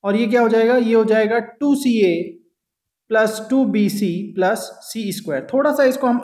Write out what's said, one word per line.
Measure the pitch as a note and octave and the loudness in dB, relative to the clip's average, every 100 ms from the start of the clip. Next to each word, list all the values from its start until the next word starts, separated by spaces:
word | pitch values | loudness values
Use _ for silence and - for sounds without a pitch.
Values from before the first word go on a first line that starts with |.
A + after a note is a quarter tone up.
और | G3 G#3 | 0 0
ये | A#3 | 2
क्या | A#3+ | 2
हो | A3+ | 2
जाएगा, | A3 A3+ B3 | 2 4 2
ये | A3+ A3+ | 2 2
हो | G#3+ | 4
जाएगा | A3 G#3+ A#3 G#3+ - | 2 2 -2 -4 -4
टू | C#4+ C#4 | 0 0
सी | B3+ A3+ F#3+ | 2 2 2
a | E3 F3 - _ _ _ _ _ _ _ | 0 -6 -12 _ _ _ _ _ _ _
plus | A3 G#3+ A3 - | 0 0 -2 -2
two | C4 B3 | 0 2
बी | G#3 G3+ | 2 0
सी | - G3+ F3 G3+ F3+ | 0 -4 -4 -8 -2
plus | F#3 A3 - - - | 0 0 -8 -18 -14
सी | A3+ G3+ | -10 -8
स्क्वायर। | F3+ F3 C#3 - | -8 -6 -8 -4
थोड़ा | C4 D4 C#4+ | -2 0 2
सा | |
इसको | C4+ C4 B3+ | 0 0 -2
हम | A#3+ | -2